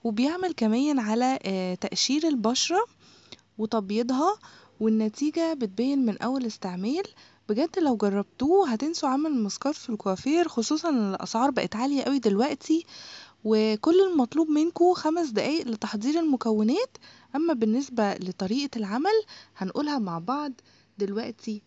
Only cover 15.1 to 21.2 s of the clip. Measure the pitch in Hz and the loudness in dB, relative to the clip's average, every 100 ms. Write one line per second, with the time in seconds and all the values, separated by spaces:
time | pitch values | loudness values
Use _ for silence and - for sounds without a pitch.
15.1 | 339 311 208 - 320 240 220 220 214 233 | 0 0 0 0 -2 -2 -6 -4 -2 0
16.1 | 320 320 254 233 214 214 330 523 - - | 0 2 0 2 2 2 2 -2 -8 -20
17.1 | - _ 277 330 262 220 233 277 240 208 | -20 _ -2 0 2 2 0 -2 -2 0
18.1 | - 180 - 190 247 285 233 196 226 359 | -2 -6 -6 -2 -2 -2 -4 -4 -2 2
19.1 | 440 415 - - - 190 - 294 285 196 | 0 0 -16 -20 -8 -6 -2 -2 -2 -2
20.1 | 170 175 277 294 247 _ _ _ - 202 | -4 -4 -4 -6 -10 _ _ _ -6 -4
21.1 | 202 | -4